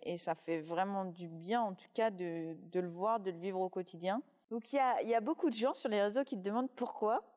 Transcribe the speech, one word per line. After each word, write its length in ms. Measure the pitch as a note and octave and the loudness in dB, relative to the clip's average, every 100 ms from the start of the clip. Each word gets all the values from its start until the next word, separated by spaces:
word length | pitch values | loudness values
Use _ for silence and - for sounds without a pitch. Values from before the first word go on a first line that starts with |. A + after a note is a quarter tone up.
et, 80 | - | -2
et 60 | F3 | -4
ça 160 | F3 | -2
fait 260 | E3 - E3 | -4 -2 -4
vraiment 440 | D#3 E3+ G3 G3 F#3+ | -2 0 0 0 -4
du 220 | F3 E3+ | -6 -10
bien, 340 | E3 E3+ A#3+ | -10 -2 0
en 120 | G#3+ | 0
tout 140 | F#3 - | -4 -8
cas, 160 | - A3+ | 0 0
de, 440 | F#3 F3 E3 E3 D#3+ F3 | 0 -4 -4 -4 -8 -4
de 100 | F3+ | -2
le 80 | F3+ | -2
voir, 300 | E3+ F#3+ A3+ | 0 0 2
de 100 | F#3+ | 0
le 80 | E3 | -4
vivre 220 | F#3 F#3 | -4 -2
au 80 | F#3 | -2
quotidien. 520 | F#3 F3+ E3 F3+ G3 - _ - | -2 -6 -4 0 0 -2 _ -8
Donc, 220 | A3+ - | -8 0
il 40 | C#4 | 2
y 20 | |
a, 220 | B3+ G#3+ | 4 4
il 60 | G3+ | 4
y 60 | |
a 60 | A#3 | 2
beaucoup 260 | A3 E4 E4 | 2 2 2
de 60 | |
gens 180 | A3 B3 | 2 0
sur 160 | - B3+ | 0 2
les 140 | G#3 | 4
réseaux 220 | G3+ A#3 | 4 2
qui 120 | C#4 G#3+ | 0 -2
te 60 | |
demandent 280 | F#3+ A3 C4 | 0 0 0
pourquoi 480 | - A#3+ - G#3+ B3 - | -2 -6 0 2 2 0